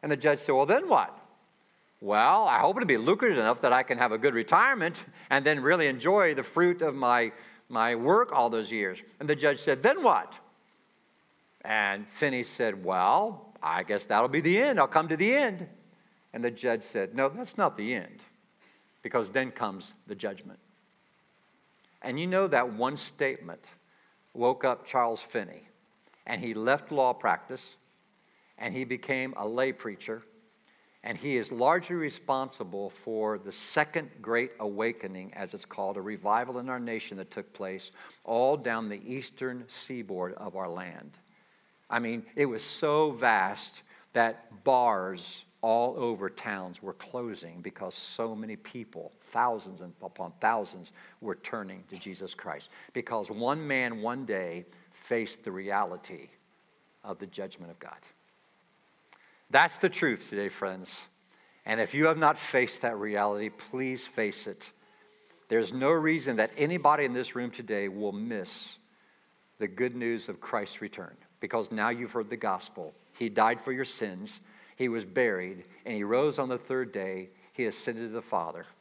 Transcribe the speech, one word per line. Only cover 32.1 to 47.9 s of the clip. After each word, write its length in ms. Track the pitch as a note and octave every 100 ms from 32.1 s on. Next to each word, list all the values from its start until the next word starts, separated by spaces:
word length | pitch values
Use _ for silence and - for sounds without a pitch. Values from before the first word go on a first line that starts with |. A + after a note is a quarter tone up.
| - - C3+ C3 - G2 G2 G2
for 460 | - - A2 G#2+ G#2
the 140 | G2
Second 580 | F#2+ - - D3+ E3 C#3+ -
Great 300 | A2 A#2 B2+ -
Awakening, 760 | G#2+ G2+ A2+ A#2 G2 F#2 F#2
as 180 | F#2+ F#2+
it's 120 | G2+
called, 320 | - - G2 G2+
a 40 |
revival 600 | F#2+ G#2 F#2 A2 B2 B2
in 80 | B2
our 100 | B2+
nation 380 | A#2+ A2+ - G2
that 120 | F#2
took 220 | - G2
place 380 | - F#2+ F#2+ - - - -
all 340 | - A#2 B2+ D3
down 320 | B2 A2+ A2
the 140 | G#2
eastern 600 | G2+ C3 B2+ - C3 B2 A#2
seaboard 640 | - - B2+ G#2 F#2+ F2+
of 200 | - G#2
our 140 | F#2+ F2+
land. 500 | F2 F2+ E2 - - _ _ _ _ _ _ _
I 80 | A#2
mean, 260 | A#2 A#2 G#2+ -
it 100 | B2+
was 160 | A2+
so 480 | - - D#3 D3+ D#3
vast 720 | B2 B2 G#2+ F#2 G#2 - - - - _
that 500 | B2 A2+ A2 - G#2
bars 840 | - C3 B2 G#2 F#2 F#2 F2 - - _
all 360 | A2+ A2+ A#2+ C#3+
over 340 | A#2+ G#2+ F#2+
towns 520 | - A#2 G2 F#2 F2+
were 100 | G2
closing 680 | F2+ - B2+ A#2+ F#2+ E2+ E2+
because 320 | F2 - F#2